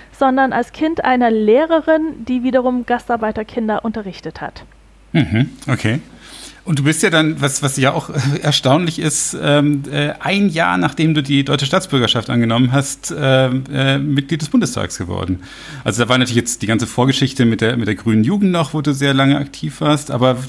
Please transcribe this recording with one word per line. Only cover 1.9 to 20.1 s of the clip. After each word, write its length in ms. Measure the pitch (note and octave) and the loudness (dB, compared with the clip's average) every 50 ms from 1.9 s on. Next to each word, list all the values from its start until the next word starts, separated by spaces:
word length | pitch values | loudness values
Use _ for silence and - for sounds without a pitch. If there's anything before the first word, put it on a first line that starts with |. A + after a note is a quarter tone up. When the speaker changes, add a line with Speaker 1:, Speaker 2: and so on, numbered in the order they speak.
| D#4+ D#4+ D#4+ D#4+ - - A3+ | 2 2 2 -2 -6 -8 -6
Speaker 1:
die 160 | - B3+ B3+ A#3 | -4 -4 -2 0
wiederum 420 | B3+ A#3+ C4 A#3+ B3+ B3 B3 A#3+ | 0 0 2 2 0 0 -2 -2
Gastarbeiterkinder 960 | - A#3+ A#3+ - - A#3+ A3+ A3+ G#3+ G#3+ A3 A3 - - A#3+ A3 G#3+ G#3+ - - | -2 -2 -2 -2 -2 -4 -2 -2 -4 -4 -4 -8 -6 -6 -4 -2 -2 -2 -2 -2
unterrichtet 580 | A3+ G#3+ A3+ G3+ F#3+ E3+ - - D#3+ - - D#3 | -4 -6 -6 -8 -10 -12 -12 -12 -14 -12 -12 -12
hat. 200 | - - - - - - - - - - _ _ _ - | -14 -14 -16 -20 -20 -20 -20 -20 -20 -20 _ _ _ 0
Speaker 2:
Mhm, 360 | D#3+ A#2 E2 G2 A2+ C#3 C3+ - - - - | 0 0 2 2 0 0 0 -4 -8 -6 -4
okay. 320 | B2 - - G#2+ A#2 D#3 - - - - - - - - - - - - - | -2 -2 0 -2 -2 -2 -4 -10 -18 -20 -20 -20 -20 -20 -18 -20 -20 -14 -6
Und 160 | - D#3+ C3+ | -4 -2 0
du 60 | C3+ | 0
bist 180 | D3 D#3+ - - | 0 2 2 2
ja 60 | F#3+ | 2
dann, 320 | E3+ D#3 D#3 D#3 D#3+ C#3+ | 2 2 2 2 0 0
was, 220 | C#3 C#3 C#3 - D3 | -2 -2 -2 -2 -2
was 160 | C3+ - C#3 | -2 0 0
ja 140 | B2+ C3+ E3+ | 0 2 0
auch 180 | D#3+ - - - D3 A2+ | 0 -4 -4 -4 -2 -2
<laughs> 160 | C#3 C#3+ - - | -2 -2 0 0
erstaunlich 560 | D3 C#3+ - - C3 C3+ E3 F3+ E3 D#3+ - | 0 0 2 2 2 2 2 2 0 -2 -2
ist, 360 | - D3+ - - - - - - D#3+ | -2 -2 -2 -2 -2 -4 -4 -4 0
ähm, 400 | D3 C#3+ D3 C#3+ D3 D3 C#3 C#3 C3+ | 2 2 4 4 2 2 0 -2 -4
äh, 220 | C#3+ C#3+ D3 D3 - - | -4 -2 -2 -2 -4 -4
ein 300 | - D#3 F#3+ G3+ G3+ F#3+ | -4 -2 0 2 2 2
Jahr 260 | D#3 D#3+ E3 F2+ F2+ | 2 0 0 2 2
nachdem 380 | F#2+ - C#3+ - - D#3+ D#3+ D#3 | 2 0 0 0 0 2 2 2
du 80 | D3+ C#3+ | 2 0
die 200 | C3+ C#3 C#3 C#3 | 2 2 0 2
deutsche 200 | C#3+ C#3+ C#3+ C#3+ | 2 0 -2 0
Staatsbürgerschaft 640 | - F3 F#3+ F#3 - D3+ C3 A#2+ G#2+ - A#2+ G#2 - | 0 0 -2 0 0 0 2 2 2 0 -2 -2 0
angenommen 400 | A#2+ A#2+ A#2 A2+ A2+ A#2+ C3 B2 | 0 0 2 2 2 2 2 2
hast, 420 | C3 C#3+ C#3 - - - - - - - | 2 0 0 -2 -6 -10 -10 -10 -6 -2
ähm, 460 | C#3+ C3+ C3 C3 C3 B2+ B2+ C3 C3 - C#3+ | 0 2 4 4 4 2 0 -2 -4 -4 -4
äh, 260 | C3+ C3+ C3+ C3+ C#3 | -2 0 0 0 0
Mitglied 440 | C#3 D3+ C#3 C#3 C3+ - E3+ D3 D#3 | 0 0 0 0 0 -2 -4 -4 -2
des 80 | - | 0
Bundestags 480 | - B3 F#3+ - - G#2+ G2 F2+ - - | 2 2 2 0 -2 -4 -6 -6 -6 -8
geworden. 440 | F#2 F2 F#2 F#2 F#2 F2+ F#2 F2+ - - - - - - D3+ C3+ - | -8 -6 -4 -4 -4 -4 -4 -4 -6 -12 -18 -18 -18 -16 -16 -6 -4
Also 180 | - G2+ G#2+ A#2+ | -2 0 0 0
da 40 | A2 | 2
war 80 | B2 B2+ | 2 2
natürlich 180 | B2 A2 A2+ | 2 2 2
jetzt 240 | A#2 A#2 - - - G2+ | 0 0 0 -4 -4 -2
die 40 | |
ganze 200 | G2+ A#2 A2 - | -2 0 0 -2
Vorgeschichte 580 | - - - B2 C3+ C3+ - C#3 C3 - - B2 | -2 0 0 2 2 2 2 0 0 2 2 2
mit 160 | A#2 A2+ G#2 A2+ | 2 2 2 0
der, 140 | A2 B2+ A#2+ | 0 0 0
mit 100 | A2+ G#2 | -2 -2
der 60 | G#2 | -4
Grünen 280 | - - A#2 A2 A2 G#2+ | -2 0 2 2 4 4
Jugend 280 | C#3 G3+ G3+ G3+ F#3 F3 | 2 2 2 2 2 2
noch, 220 | E3+ D#3 - - | 0 0 -2 -2
wo 80 | D#3 C#3 | -2 -2
du 100 | D3+ C#3 | 0 0
sehr 220 | C3+ C#3+ C#3 C3+ | 0 2 2 2
lange 240 | C3+ C3+ C#3 C#3+ C#3+ | 4 4 4 2 2
aktiv 420 | C#3 C3+ - - - D3+ C#3 - | -2 -6 -8 -10 -10 -10 -6 -2
warst, 300 | D3 D3+ D3+ D3 - - | 0 0 0 0 0 -4